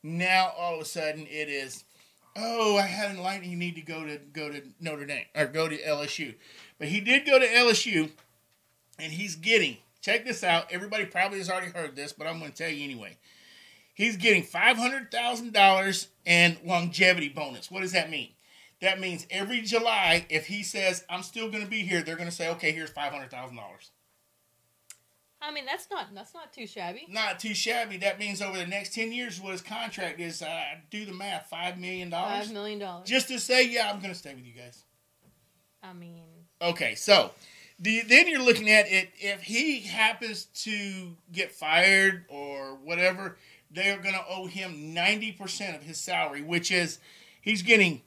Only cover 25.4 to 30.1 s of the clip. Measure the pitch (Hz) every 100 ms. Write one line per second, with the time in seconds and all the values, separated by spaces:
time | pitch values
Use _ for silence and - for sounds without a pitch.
25.4 | 302 294 262 349 - 381 202 196 208 339
26.4 | 311 - 220 - 175 214 294 208 208 180
27.4 | 220 202 220 240 220 190 196 190 208 196
28.4 | 196 185 175 202 185 226 226 240 247 175
29.4 | 190 185 - 220 226 - 175